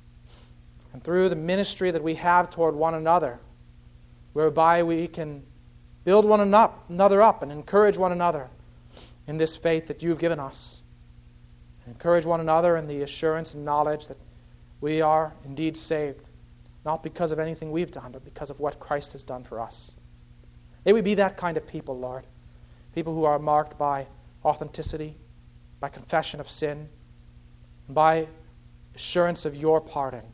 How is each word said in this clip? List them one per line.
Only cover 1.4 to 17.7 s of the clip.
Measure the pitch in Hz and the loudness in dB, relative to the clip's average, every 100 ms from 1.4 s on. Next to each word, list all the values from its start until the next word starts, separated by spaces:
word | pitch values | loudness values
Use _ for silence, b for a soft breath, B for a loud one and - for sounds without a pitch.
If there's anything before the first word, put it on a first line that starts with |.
| 165 190 196 - 185 | -2 -2 -2 -2 -2
that | 165 | -2
we | 156 160 | -4 -2
have | 175 175 175 | 4 4 2
toward | - 165 147 | 0 0 2
one | 165 165 | 0 0
another, | 160 175 143 120 - - - - - - - - - | 2 2 2 -6 -16 -20 -20 -20 -20 -20 -20 -20 -8
whereby | 147 156 147 160 170 | 0 2 4 4 4
we | 170 165 165 | 2 -2 -4
can | 170 151 143 - - - - - - | -8 -10 -12 -18 -20 -20 -20 -20 -6
build | 175 208 208 | 4 6 8
one | 214 | 6
ano-, | 202 208 214 - - | 6 6 6 2 -8
another | 175 196 196 | 2 4 8
up | 220 - | 6 4
and | 139 | -4
encourage | 147 143 196 214 175 | -10 0 4 4 4
one | 185 | 0
another | 175 175 151 127 - - - - B B B - | 0 0 -2 -8 -18 -20 -20 -20 B B B -10
in | 156 | -2
this | 160 - | -2 0
faith | 170 160 160 | 0 0 -2
that | 147 | -6
you've | 170 160 | -4 0
given | 170 156 | 0 -2
us, | 135 - - - - - - - - - - - - - - | -6 -12 -18 -20 -20 -20 -20 -20 -20 -20 -20 -20 -20 -20 -20
and | |
encourage | 117 170 175 160 | -4 2 2 2
one | 165 | -2
another | 160 160 175 165 | 2 2 4 2
in | 151 | -2
the | 143 | -6
assurance | 143 - 160 160 160 | -8 -4 -2 -2 -6
and | 147 147 | -10 -2
knowledge | 147 151 151 - | 0 0 -2 -8
that | 135 - b b b b - | -20 -20 b b b b -8
we | 147 156 | -4 0
are | 156 156 156 - | 2 2 0 -8
indeed | 139 135 160 156 | -14 -6 -6 -6
saved, | - 156 147 - - - - - - - 151 | -6 -4 -4 -10 -20 -20 -20 -20 -20 -12 -8
not | 160 | -6
because | 160 - 170 | -8 -6 -4
of | 156 | -2
anything | 160 160 160 | -4 -6 -6